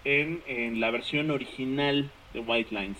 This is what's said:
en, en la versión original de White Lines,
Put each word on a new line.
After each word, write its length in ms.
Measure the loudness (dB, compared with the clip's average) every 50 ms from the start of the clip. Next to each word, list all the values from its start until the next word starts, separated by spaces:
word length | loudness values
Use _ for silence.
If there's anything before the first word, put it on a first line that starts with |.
| 0
en, 380 | 2 2 2 2 2 -2 -4 -6
en 340 | -6 -4 -2 -2 -2 0 2
la 100 | 2 2
versión 400 | 0 0 -2 0 0 0 2 2
original 800 | 0 0 -2 -6 -6 -4 -2 0 2 2 4 4 4 2 2 0 -6 -14 -18 -10 -10
de 60 | -6
White 340 | -2 0 2 2 0 0 -2
Lines, 240 | -4 -4 -4 -6